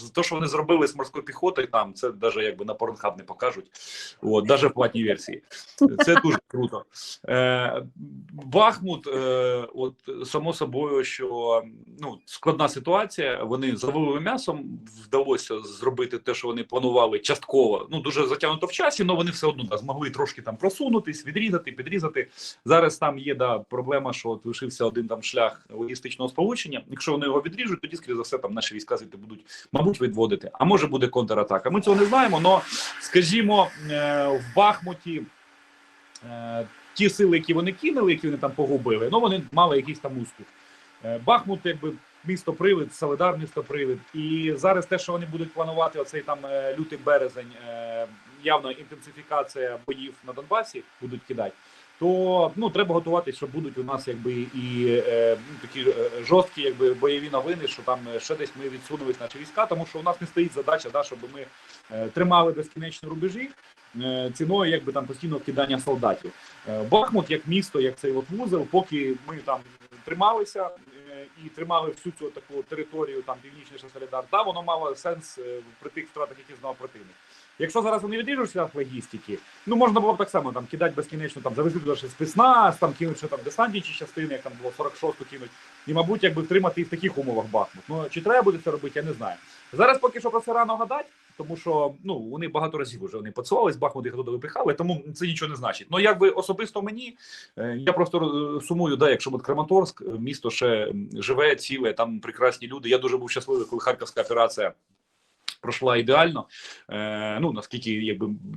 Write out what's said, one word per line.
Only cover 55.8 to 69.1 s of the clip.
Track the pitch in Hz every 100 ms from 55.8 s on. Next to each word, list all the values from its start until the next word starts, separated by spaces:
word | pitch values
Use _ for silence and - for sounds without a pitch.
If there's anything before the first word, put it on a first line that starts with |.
| 131
е, | 120 117 120
жорсткі, | 117 180 180 -
якби, | 139 123 131
бойові | 123 143 143 147
новини, | 139 143 175 139
що | -
там, | 123 127 120
е, | 117
ще | -
десь | 156 143 135
ми | 135
відсунулись | 127 127 147 131 127
наші | 117 139
війська, | 151 180 220
тому | 170 165
що | 160
у |
нас | 165 170
не | 175
стоїть | - 170
задача, | 143 135 160 -
да, | 143
щоб | 143 123 123
ми, | 139 139 - - - -
е, | 110 113
тримали | 165 180 175 170
безкінечні | 156 151 - 160 - 156
рубежі, | 160 185 196 269 269 - _ _ 117
е, | 127 127 127
ціною, | 127 156 202 175
якби, | 160 156
там | 139 131
постійно | 135 170 147
вкидання | - 135 139 131
солдатів. | 131 127 117 95 - - - - -
Е, | 107
Бахмут | 110 196 254 220 160
як | 156 151
місто, | 185 190 147
як | 131 127
цей | 139
от | 131 135
вузол, | 196 240 175 143
поки | 180 185 147 135